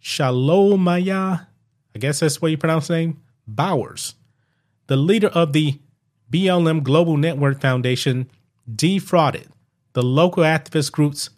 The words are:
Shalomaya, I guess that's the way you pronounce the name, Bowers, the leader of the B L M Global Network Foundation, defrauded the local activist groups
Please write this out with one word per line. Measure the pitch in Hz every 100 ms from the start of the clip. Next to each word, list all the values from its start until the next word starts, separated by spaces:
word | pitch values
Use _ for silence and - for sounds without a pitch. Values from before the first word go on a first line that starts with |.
Shalomaya, | - - 139 127 135 180 196 196 180 175 185 190 190 180 - _ _ _ _
I | -
guess | 131 147
that's | 160 143
the | 165
way |
you | 156
pronounce | 165 160 147
the | 165
name, | 165 160 _ _ -
Bowers, | 107 170 160 - - - - _ _ _ _ _ _ _
the | 135
leader | 151 220 202
of | 170 165
the | 147 151 143 _ _ _ _ _
B | 143 190
L | 180 165
M | 160
Global | 131 147 170 151
Network | 160 143 143 135
Foundation, | 135 127 123 127 - 127 127 _ _ _ -
defrauded | 110 165 190 180 175 151 - - _ _ _ _
the | -
local | 123 135 180 180
activist | 160 160 - 156 143
groups | - 147 143 -